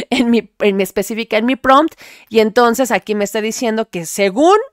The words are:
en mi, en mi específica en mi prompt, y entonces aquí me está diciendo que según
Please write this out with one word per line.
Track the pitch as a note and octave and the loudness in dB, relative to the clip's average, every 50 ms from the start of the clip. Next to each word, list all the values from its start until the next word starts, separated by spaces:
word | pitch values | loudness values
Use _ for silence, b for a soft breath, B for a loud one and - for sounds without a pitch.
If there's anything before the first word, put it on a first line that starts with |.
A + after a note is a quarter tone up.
| B - | B -4
en | B3 C4 B3 A#3 | -2 -2 0 2
mi, | A#3 A3+ - - _ - | 0 0 0 -4 _ -2
en | - G#3 G3 | -2 0 0
mi | G3 F#3+ | 0 -2
específica | - - G#3 F#3+ - A3+ G#3+ A3+ - A3+ G#3+ | -4 -4 -6 -6 -6 -6 -8 -6 -2 -2 -2
en | A3 B3 | 0 0
mi | C4+ | -2
prompt, | - - C4 C4+ C#4 D#4+ D#4+ - B B B B B B B | -2 2 4 4 4 4 2 -4 B B B B B B B
y | G#3+ A3 | 0 2
entonces | G#3+ A3 G#3+ B3 A#3+ A#3 A#3 - C4+ - | 2 2 2 2 2 2 2 0 -2 -2
aquí | A#3 F#3 - - G#3+ | -2 -4 -2 -4 -4
me | G#3 G3+ | -4 -4
está | G3 - A3+ | -4 -4 -4
diciendo | G#3+ A3 G#3+ - B3+ A3+ A3 A3 A3 _ | -4 -4 -6 -4 -4 -4 -2 -4 -6 _
que | - F3 E3 | -8 -12 -10
según | - - - G3+ G3 F#3 A#3 D4+ F4 G4 G#4+ C5 C5 | -10 -4 -2 -2 -2 0 2 4 4 4 2 0 -4